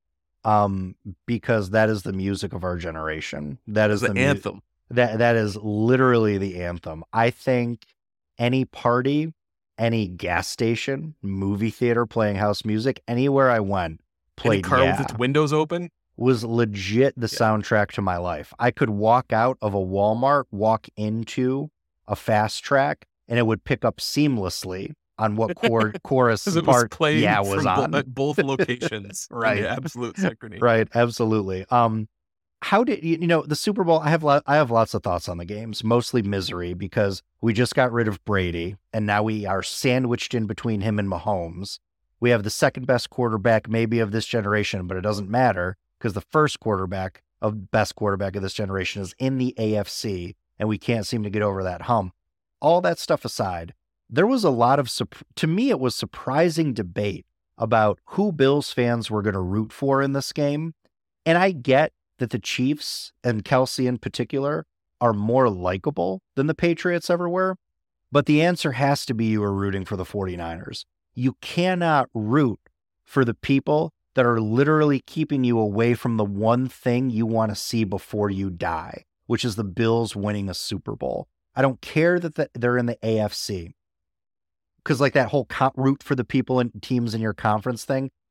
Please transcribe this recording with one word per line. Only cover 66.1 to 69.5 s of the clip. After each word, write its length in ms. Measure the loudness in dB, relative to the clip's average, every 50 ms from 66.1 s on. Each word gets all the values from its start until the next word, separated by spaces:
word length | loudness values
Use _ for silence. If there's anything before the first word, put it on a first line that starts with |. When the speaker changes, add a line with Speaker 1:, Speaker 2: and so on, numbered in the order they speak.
| -2 -4 -8 _ _
Speaker 1:
than 120 | -2 0 0
the 60 | 0
Patriots 540 | 0 0 0 0 0 0 0 0 0 0 0
ever 220 | 0 0 0 0
were. 260 | 0 0 0 0 -2 -4 _ _ _ _ _ _ _ _ _ _ 2
But 140 | 2 4
the 160 | 4 4 4 4
answer 300 | 4 2 0 -2 -2 0
has 340 | 2 2 2 2 2 0
to 80 | -2 -2
be 100 | 0 0
you 160 | 2 2 2
were 140 | 2 0